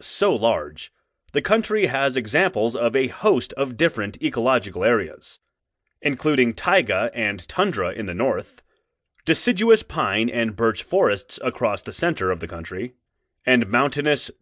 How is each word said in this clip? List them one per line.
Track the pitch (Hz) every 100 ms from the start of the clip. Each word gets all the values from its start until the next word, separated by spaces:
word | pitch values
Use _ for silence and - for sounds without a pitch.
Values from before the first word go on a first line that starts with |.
so | - - 202
large, | 127 113 90 76 76 - _ _ _ _
the | 143
country | 147 226 220 214 170
has | 135 139 131
examples | 107 139 185 107 113 113
of | 120
a | 131 131
host | - 214 143 -
of | - 135 117
different | 165 110 104 101
ecological | 151 123 120 127 98 87
areas, | 107 117 80 - - - _ _ _ _ _ _
including | 147 131 151 139 120
taiga | 113 - 185 110 95 117
and | 120 104 101 -
tundra | - 202 120 90
in | 101
the | 98
north, | 87 127 92 - _ _ _ _ _ _ _
deciduous | - 160 - 185 226 220
pine | - 165 110 101 117
and | 120 113
birch | 101 113 -
forests | - 185 147 101 - -
across | 127 - 113 101
the | -
center | - 170 - 92
of | 87
the | 85
country, | 85 82 92 123 - _ _ _ _ -
and | 127 101
mountainous, | 120 139 139 147 143 - -